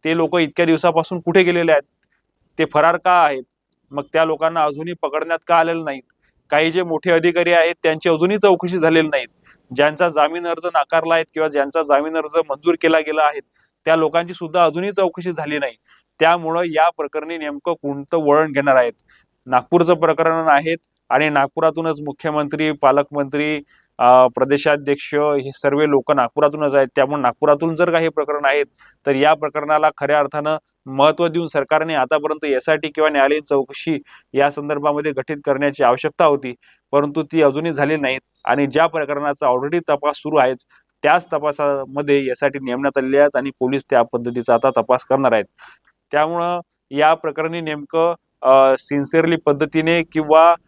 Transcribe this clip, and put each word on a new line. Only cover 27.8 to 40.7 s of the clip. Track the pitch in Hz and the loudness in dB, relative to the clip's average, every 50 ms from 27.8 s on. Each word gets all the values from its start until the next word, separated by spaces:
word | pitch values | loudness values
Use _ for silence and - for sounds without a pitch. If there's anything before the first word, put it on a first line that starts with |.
| 180 175 | -2 0
काही | 165 165 165 160 | 0 -2 -2 -2
प्रकरण | 156 156 147 143 147 147 147 | -4 -4 -4 -4 -4 -2 0
आहेत, | 139 139 147 139 _ _ _ _ _ _ _ _ | 0 0 0 -2 _ _ _ _ _ _ _ _
तर | 143 139 | -2 0
या | 135 143 151 160 | 2 4 2 2
प्रकरणाला | 143 151 147 - 151 147 147 156 151 156 151 - | 2 -2 -6 -6 -6 -4 -2 0 0 0 0 -2
खऱ्या | - 143 139 147 151 | -2 -4 -2 0 0
अर्थानं | 143 139 - 151 147 151 156 151 _ _ _ _ _ | 0 -2 -4 -6 -4 -4 -6 -6 _ _ _ _ _
महत्त्व | 135 135 135 135 156 156 160 170 170 | -10 -2 2 2 2 2 2 -2 -2
देऊन | 160 175 170 | -2 -4 -6
सरकारने | 151 - 151 139 _ 156 156 156 165 160 | -4 -4 -4 -2 _ 0 0 0 -2 -2
आतापर्यंत | 147 131 123 156 151 147 151 156 156 156 | -2 0 0 -2 -2 -2 -4 -6 -4 -2
एसआयटी | 147 135 127 - - 156 151 156 156 147 | -2 -2 -2 0 0 -2 0 -2 -8 -2
किंवा | - 156 156 | 0 0 0
न्यायालयीन | 151 143 135 139 147 151 | 2 2 2 2 2 -2
चौकशी | 147 - 143 139 135 _ 139 - - 165 160 135 - _ - - _ _ - | -2 -2 -2 -2 -2 _ -10 -10 -6 -6 -6 -6 -6 _ -20 -20 _ _ -2
या | 131 139 143 | 0 0 0
संदर्भामध्ये | 143 147 147 147 151 143 143 151 147 147 147 156 | -2 -4 -6 -6 -6 -2 -2 -2 -2 -2 -4 -4
गठीत | 135 131 131 - 156 143 143 | -6 -6 -6 -8 -10 -6 -2
करण्याची | 147 139 135 143 143 139 - 143 | -4 -2 0 -2 -4 -2 0 0
आवश्यकता | 120 123 127 - 156 - - 175 | 0 0 0 -2 -8 -2 0 0
होती, | 156 143 143 143 127 123 _ _ _ _ _ _ _ | 2 2 0 -4 -10 -12 _ _ _ _ _ _ _
परंतु | - 143 143 147 143 160 | -2 0 0 0 -4 -6
ती | 160 147 - 160 | -6 -2 0 2
अजूनही | 151 139 135 147 160 170 | 2 2 2 0 -6 -4
झाली | 156 135 143 143 156 | -2 -2 -2 -2 -2
नाहीत. | 156 143 127 131 131 _ _ _ _ _ | -2 -2 -4 -4 -4 _ _ _ _ _
आणि | - 123 135 143 | -2 0 0 0
ज्या | 139 123 151 160 | -2 2 0 0
प्रकरणाचा | 165 151 160 151 139 147 143 147 143 143 - 151 131 | 0 0 -4 -6 -4 -6 -4 -4 -6 -6 -2 0 0
already | 123 127 135 143 160 175 165 - | 0 0 -2 -4 -4 -4 -2 -2
तपास | 147 143 - 147 147 | -2 -2 -2 -4 -4
सुरू | - - 156 151 | -4 -8 -2 0
आहेच, | 151 131 127 131 123 - _ | 2 2 2 0 -6 -12 _